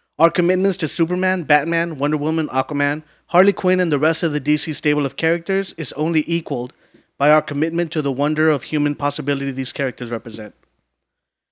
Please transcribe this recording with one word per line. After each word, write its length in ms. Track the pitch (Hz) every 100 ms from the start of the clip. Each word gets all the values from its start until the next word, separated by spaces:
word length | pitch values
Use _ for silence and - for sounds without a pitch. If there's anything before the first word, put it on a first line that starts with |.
| _ -
Our 140 | 165
commitments 460 | 180 175 185 196 185
to 80 | 151
Superman, 560 | - 165 180 185 185
Batman, 560 | 143 147 160 170 170 143
Wonder 200 | 143 151
Woman, 280 | 147 160 151
Aquaman, 520 | 131 - 143 143 151 - _ -
Harley 240 | 175 196
Quinn, 280 | 196 185 185
and 100 | 175
the 80 | 143
rest 240 | 156 160
of 80 | 165
the 60 | 147
D 180 | 139 151
C 160 | -
stable 320 | 143 151 147 139
of 100 | -
characters 580 | 165 170 170 196 190 -
is 160 | 165
only 280 | - 160 160 147
equaled 440 | 170 - 131 127 _ _ _ _ -
by 120 | 143
our 100 | 151
commitment 500 | - 143 165 165 170
to 120 | 160
the 100 | 139
wonder 380 | 127 147 151 160
of 140 | 143
human 300 | - 156 147
possibility 560 | 143 143 139 139 139 139
these 220 | 131 127
characters 380 | - 135 - 117
represent." 440 | 117 117 110 107 _ _ _ _ _ _ _ _ _ _